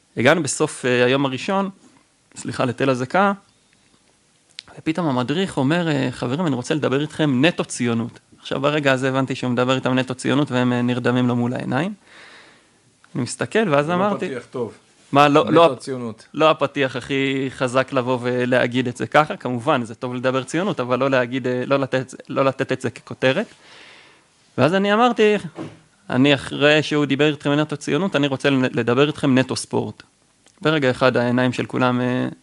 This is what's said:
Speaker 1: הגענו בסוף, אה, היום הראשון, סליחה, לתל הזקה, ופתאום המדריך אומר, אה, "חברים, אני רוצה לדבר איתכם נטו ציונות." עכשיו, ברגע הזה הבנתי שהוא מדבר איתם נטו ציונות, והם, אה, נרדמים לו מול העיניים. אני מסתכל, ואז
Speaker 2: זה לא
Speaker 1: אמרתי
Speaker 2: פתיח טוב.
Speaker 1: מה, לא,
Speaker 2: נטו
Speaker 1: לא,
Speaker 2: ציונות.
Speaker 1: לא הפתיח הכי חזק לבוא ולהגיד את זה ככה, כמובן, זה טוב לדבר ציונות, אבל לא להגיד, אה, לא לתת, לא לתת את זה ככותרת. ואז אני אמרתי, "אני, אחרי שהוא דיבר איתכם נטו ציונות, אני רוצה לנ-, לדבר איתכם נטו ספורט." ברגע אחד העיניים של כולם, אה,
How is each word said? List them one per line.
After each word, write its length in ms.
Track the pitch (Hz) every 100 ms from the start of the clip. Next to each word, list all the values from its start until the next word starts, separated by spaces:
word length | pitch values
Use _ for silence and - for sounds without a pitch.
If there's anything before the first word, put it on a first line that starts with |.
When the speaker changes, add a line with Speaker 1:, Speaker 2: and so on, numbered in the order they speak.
| _ -
Speaker 1:
הגענו 260 | 120 175
בסוף, 420 | - - 151 -
אה, 200 | 127 123
היום 200 | 123 139
הראשון, 460 | 139 127 - 196 190 - - _ _ _ _ -
סליחה, 280 | - -
לתל 260 | 127 113 135
הזקה, 420 | 123 131 180 202 196 _ _ _ _ _ _ _ _ _ _ _ - - -
ופתאום 280 | 160 160 160
המדריך 500 | 123 120 165 190 151
אומר, 320 | 131 175 165
אה, 200 | 143 131
"חברים, 360 | - 123 147 170
אני 80 |
רוצה 200 | 123 -
לדבר 260 | 156 127 139
איתכם 440 | 151 - 151 123
נטו 200 | 160 -
ציונות." 560 | - - 120 117 117 - _ _
עכשיו, 200 | - 139
ברגע 320 | 143 151 139
הזה 160 | 127 131
הבנתי 260 | 135 131
שהוא 160 | 131 127
מדבר 240 | 120 123
איתם 240 | 131 127 127
נטו 160 | 127
ציונות, 360 | 123 127 135 143
והם, 220 | 123 123
אה, 100 | 123
נרדמים 460 | 120 123 120 127 123
לו 80 | 120
מול 180 | 120
העיניים. 400 | 127 127 127 190 208 _ - - - - _ _ _ _ _ _
אני 80 | 139
מסתכל, 460 | 120 - 120 214 202
ואז 180 | 143 151
Speaker 2:
זה 60 |
לא 40 | 180
Speaker 1:
אמרתי 300 | 202 131 175
Speaker 2:
פתיח 180 | 123 -
טוב. 220 | 131 110 - _ _ _
Speaker 1:
מה, 160 | 139 147
לא, 160 | 143
Speaker 2:
נטו 80 | -
Speaker 1:
לא, 220 | 160 165 123
Speaker 2:
ציונות. 480 | - 131 117 110 -
Speaker 1:
לא 160 | 143 156
הפתיח 460 | 156 139 143 131 123
הכי 500 | - 139 135 135 131
חזק 420 | - 127 131 127
לבוא 260 | 135 123 127
ולהגיד 680 | 123 123 123 127 123 123 123
את 80 | 113
זה 100 | 127
ככה, 300 | 147 156 190
כמובן, 480 | 123 120 127 135
זה 100 | 113
טוב 200 | 113 127
לדבר 280 | 127 127 131
ציונות, 380 | 123 160 202 139
אבל 180 | 123 123
לא 120 | 135
להגיד, 360 | 131 120 131 123
אה, 160 | 123 123
לא 100 | 139
לתת, 380 | 131 131 117 - -
לא 160 | 131
לתת 280 | 135 127 131
את 80 | 131
זה 100 | 120
ככותרת. 560 | - - 123 131 151 240 - - - - - - _ _ _ _ -
ואז 160 | 143
אני 200 | 196 202
אמרתי, 420 | 214 247 233 214 202 160 - - - _ _ -
"אני, 240 | 127 143
אחרי 480 | 127 - 143 147 151
שהוא 220 | - 147
דיבר 260 | 143 139 151
איתכם 220 | 143 143
נטו 240 | 147 151 147
ציונות, 400 | - 143 190 143
אני 100 | 143
רוצה 240 | 131 143
לנ-, 180 | 131 127
לדבר 340 | - 117 123 147
איתכם 320 | - 143 127
נטו 180 | 127 123
ספורט." 460 | - 120 110 - - _ _ _ _ _
ברגע 280 | 151 156 131
אחד 260 | 123 131 120
העיניים 360 | 120 123 127
של 140 | 123 120
כולם, 340 | 127 127 123
אה, 280 | 123 127 127 -